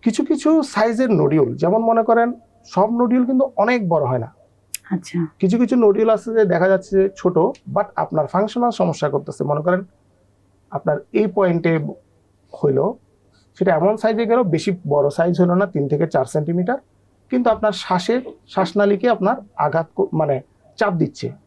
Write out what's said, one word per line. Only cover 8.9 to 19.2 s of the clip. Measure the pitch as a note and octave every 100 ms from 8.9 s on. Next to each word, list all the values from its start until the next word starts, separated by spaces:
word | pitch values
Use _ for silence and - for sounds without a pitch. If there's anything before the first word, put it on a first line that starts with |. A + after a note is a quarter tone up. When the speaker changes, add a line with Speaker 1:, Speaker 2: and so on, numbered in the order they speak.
| D3 D3
Speaker 1:
করতেছে। | C#3+ C#3+ -
মনে | D3 D3
করেন | D#3 F#3 F#3 _ _ _ _ _ _ _ _
আপনার | - - E3+ -
এই | G#3+ G#3+
পয়েন্টে | F3+ F#3+ E3+ E3+ E3 D3 - _ _ _ _ _ -
হইলো, | D3 C3+ E3 B3 _ _ _ _ _ -
সেটা | F#3+
এমন | D#3+ F3+ G#3+
সাইজে | A3 G#3 A3+
গেল, | A#3
বেশি | G#3+ D#3 G3+ F3+ D3
বড় | D3 C#3+
সাইজ | C#3+ E3+ F3
হলো | F3+
না, | F3 G3
তিন | D#3 C#3
থেকে | D3 D#3+
চার | D3+
সেন্টিমিটার, | B2+ D#3 D3+ E3+ F3+ C4+ _ _ _ _ _
কিন্তু | B3+ A#3+
আপনার | A3 A3
শ্বাসের, | G3+ - F3+ F3+ A#3+ B3+ - _
শ্বাসনালীকে | - F#3 G3+ G3+ G3+ A#3+
আপনার | A3+